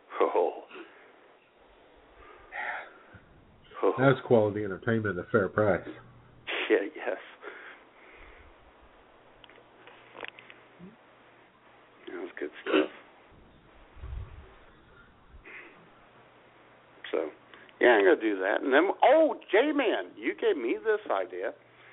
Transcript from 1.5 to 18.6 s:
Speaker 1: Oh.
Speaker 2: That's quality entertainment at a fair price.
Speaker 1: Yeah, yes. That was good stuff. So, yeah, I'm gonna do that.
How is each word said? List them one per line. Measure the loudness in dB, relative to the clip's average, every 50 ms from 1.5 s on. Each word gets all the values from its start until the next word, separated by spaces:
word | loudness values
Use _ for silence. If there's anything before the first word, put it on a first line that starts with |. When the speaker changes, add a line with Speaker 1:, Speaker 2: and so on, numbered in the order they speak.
| _ _ _ _ -20 -20 -20 -20 _ -20 -20 -20 -20 -20 -20 -20 -20 -20 -20 -16 -12 -10 -10 -8 -10 -10 -12 -16 -20 -20 -20 -20 -20 -20 -20 -20 -20 -20 -20 -20 -20 -20 -20 -18 -8 -2 0
Speaker 1:
Oh. | 0 2 4
Speaker 2:
That's | 4 4 4 4 2
quality | 4 4 6 4 4 0 -2 -6
entertainment | -6 -6 -6 -2 -2 0 0 0 -2 -4
at | -4 -4
a | 0
fair | 2 2 2 2
price. | 0 0 2 2 2 0 -2 -8 -16 -16 -18 -20 -20 -20 -20 -20 -20 -18 -10 -8 -6 -4 0 0
Speaker 1:
Yeah, | 0 0 0 -4 -10
yes. | -10 -8 -8 -8 -8 -10 -18 -20 -20 -18 -18 -18 -18 -18 -18 -20 -20 -20 -20 -20 -20 -20 -20 -20 -20 -20 -20 -20 -20 -20 -20 -20 -20 -20 -20 -20 -20 -20 -20 -20 -20 -20 -20 -20 -20 -20 -20 -20 -20 -20 -20 -20 -20 -20 -20 -20 -20 -20 -20 -20 -20 -20 -20 -18 -16 -16 -16 -16 -18 -20 -20 -20 -20 -20 -20 -20 -20 -20 -20 -20 -20 -20 -20 -20 -20 -20 -20 -20 -20 -20 _ _ _ _ -20 -20 -20 -20 -20 -20 -20 -18
That | -14 -12 -12
was | -12 -12 -10 -10
good | -12 -12 -12 -10
stuff. | -4 0 2 2 2 0 -4 -16 -20 -20 -20 -20 -20 -20 -20 -20 -20 -20 -20 -20 -20 -20 -20 -20 -20 -20 -20 -16 -14 -12 -10 -10 -12 -12 -16 -20 -20 -20 -20 -20 -20 -20 -20 -20 -20 -20 -20 -20 -20 -20 -20 -20 -20 -20 -20 -20 -20 -20 -20 -20 -20 -20 -20 -20 -20 -20 -20 -20 -20 -20 -20 -20 -20 -20 -20 -20 -20 -20 -20 -20 -20 -20 -20 -20 -20 -20 -20 -18 -12 -6
So, | -4 -4 -4 -4 -10 -16 -20 -20 -20 -20 -20 -14 -2 4
yeah, | 6 6
I'm | 6 8 6
gonna | 6 6 4
do | 2 -2 -2 0
that. | 0 0 0 0